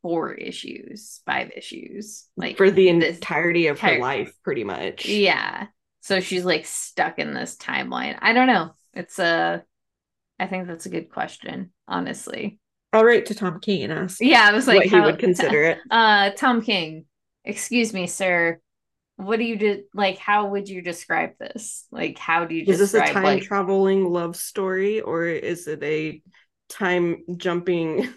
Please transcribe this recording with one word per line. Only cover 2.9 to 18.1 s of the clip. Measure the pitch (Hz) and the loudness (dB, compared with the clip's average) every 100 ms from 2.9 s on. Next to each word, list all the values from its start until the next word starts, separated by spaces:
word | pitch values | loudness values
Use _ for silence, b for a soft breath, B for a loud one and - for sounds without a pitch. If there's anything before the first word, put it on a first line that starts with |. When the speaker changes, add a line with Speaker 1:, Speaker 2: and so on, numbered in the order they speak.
| 170 | 6
Speaker 1:
this | 160 170 | 2 -2
Speaker 2:
entirety | - 151 170 170 160 | -4 0 2 2 2
of | 143 | 2
her | 196 | 2
Speaker 1:
entire | 160 | 2
Speaker 2:
life, | 127 135 - _ | 0 -4 -6 _
pretty | - 139 | -6 -4
much. | 101 78 87 - - | -4 -6 -8 -8 -4
Speaker 1:
Yeah. | 208 196 156 - 50 208 _ _ _ | 2 2 2 -4 -8 -12 _ _ _
So | - 190 | -2 -2
she's, | 185 185 | -2 -4
like, | 180 165 | 0 -2
stuck | - - - - 160 - | -4 -10 -10 -4 -4 -4
in | 151 | -8
this | - - - | -8 -10 -10
timeline. | - 69 64 64 - - | -6 -6 -6 -6 -8 -2
I | - | 2
don't | 233 262 | 4 4
know. | 208 165 _ _ | 4 0 _ _
It's | - 175 - | -16 -14 -2
a, | 170 165 165 170 - _ _ _ _ _ _ _ | 0 0 0 -4 -10 _ _ _ _ _ _ _
I | 190 | -6
think | 185 180 | -6 -8
that's | 165 190 | -12 -10
a | |
good | 170 - | -10 -10
question, | - - - - 190 185 _ - | -8 -8 -8 -14 -12 -14 _ -8
honestly. | 190 180 - - - 214 - _ _ _ | -6 -6 -8 -10 -8 -10 -10 _ _ _
Speaker 2:
I'll | 220 | 6
write | 226 233 - | 6 6 2
to | |
Tom | 208 190 165 | -4 -4 -4
King | - 190 | -4 -2
and | 101 | -2
ask | 160 185 - | -6 -6 0
Speaker 1:
Yeah, | 247 254 208 | 6 8 8
I | |
was | 214 262 | 6 6
like, | 196 | 6
Speaker 2:
what | 185 | 8
he | 190 | 6
Speaker 1:
how | |
Speaker 2:
would | 202 185 | 6 2
consider | 220 180 - 151 | 2 2 2 4
it. | 160 - | 2 0
Speaker 1:
<laughs> | - | 0
Uh, | 226 220 208 202 | 4 6 6 2
Tom | 202 269 233 | 2 0 2
King, | 220 196 160 160 165 _ _ _ | 0 -2 -2 -10 -18 _ _ _
excuse | - 208 - 233 226 | -10 -8 -2 0 0
me, | 196 | -2
sir. | 180 | -6